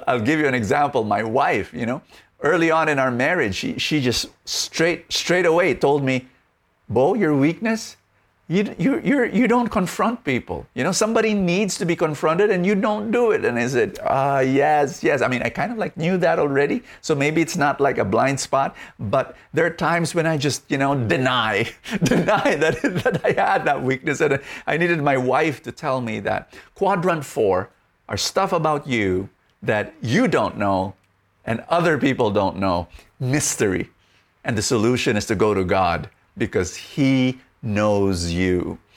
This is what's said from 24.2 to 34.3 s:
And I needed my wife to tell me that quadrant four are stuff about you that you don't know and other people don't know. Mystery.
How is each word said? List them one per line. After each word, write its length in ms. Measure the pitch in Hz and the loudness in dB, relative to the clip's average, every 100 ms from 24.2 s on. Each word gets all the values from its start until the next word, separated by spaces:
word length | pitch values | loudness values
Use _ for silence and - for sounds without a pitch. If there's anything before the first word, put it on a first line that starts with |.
And 180 | 151 139 - - - | 0 0 -4 -10 -4
I 120 | 151 | 0
needed 260 | 175 165 143 | 0 0 2
my 60 | 135 | 2
wife 440 | 127 131 160 127 120 | 2 2 0 -2 -10
to 40 | |
tell 260 | - 151 131 | -8 -4 -4
me 220 | 117 107 | -4 -4
that 320 | 101 101 - - - - | -4 -4 -6 -16 -18 -2
quadrant 460 | 196 196 180 165 139 | 0 2 0 -2 -4
four 440 | - 104 92 190 _ _ _ - | 0 2 2 -2 _ _ _ -8
are 120 | 104 - | -4 -2
stuff 220 | - 190 | -2 0
about 340 | 180 156 147 143 | 0 0 -2 -2
you 400 | 120 98 92 98 _ _ _ | 0 0 0 -4 _ _ _
that 320 | 117 107 101 - | -2 -2 -2 -6
you 280 | 113 165 240 | -2 2 2
don't 260 | 143 101 104 | 0 -2 -2
know 360 | 101 95 98 - _ _ _ _ | 0 0 -2 -8 _ _ _ _
and 140 | - 110 - | -6 -6 -2
other 300 | 170 170 147 | 0 2 2
people 340 | 135 127 110 | 2 2 0
don't 260 | 101 95 90 98 | 2 0 0 -2
know. 220 | 87 85 - - - | -2 -4 -12 -20 -8
Mystery. 720 | 127 147 - - 107 90 - _ _ _ _ | -2 -2 -2 0 0 -2 -6 _ _ _ _